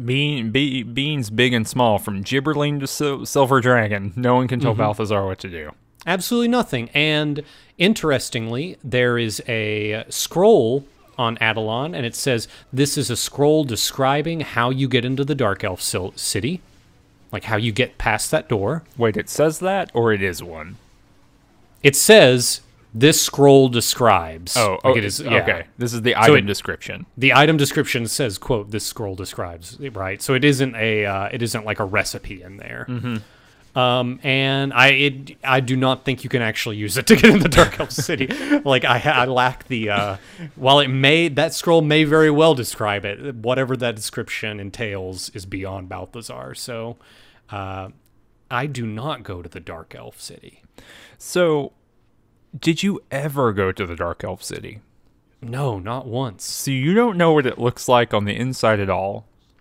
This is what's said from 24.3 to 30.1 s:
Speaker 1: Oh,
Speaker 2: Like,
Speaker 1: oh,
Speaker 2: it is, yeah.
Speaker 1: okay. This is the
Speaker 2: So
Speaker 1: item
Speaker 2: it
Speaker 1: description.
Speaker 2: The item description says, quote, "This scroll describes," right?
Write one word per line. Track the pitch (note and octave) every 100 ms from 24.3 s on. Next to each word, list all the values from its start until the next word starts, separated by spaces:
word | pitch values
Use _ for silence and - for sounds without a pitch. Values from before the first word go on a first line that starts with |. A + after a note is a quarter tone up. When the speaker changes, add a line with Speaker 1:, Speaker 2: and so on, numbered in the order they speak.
| E2 F2+ B2
Speaker 1:
Oh, | G#2
Speaker 2:
Like, | F2+
Speaker 1:
oh, | C3 B2
Speaker 2:
it |
is, | G#2 C#3
yeah. | C#3+ G#2+
Speaker 1:
okay. | F2 F2+ - -
This | A#2+
is | A#2
the | A#2
Speaker 2:
So | G#2+
Speaker 1:
item | A2+ C#3+
Speaker 2:
it | G2+
Speaker 1:
description. | G2 - E2+ - F#2+ - -
Speaker 2:
The | C3
item | B2+ D3+ D#3+
description | C#3 D#3+ C#3 B2+ A#2
says, | - B2+ F#2+
quote, | - A#2 G#2
"This | G#2+ -
scroll | - G#2
describes," | F#2+ F#2 - F2+ E2+ E2+ -
right? | C#3 G#2 F#2+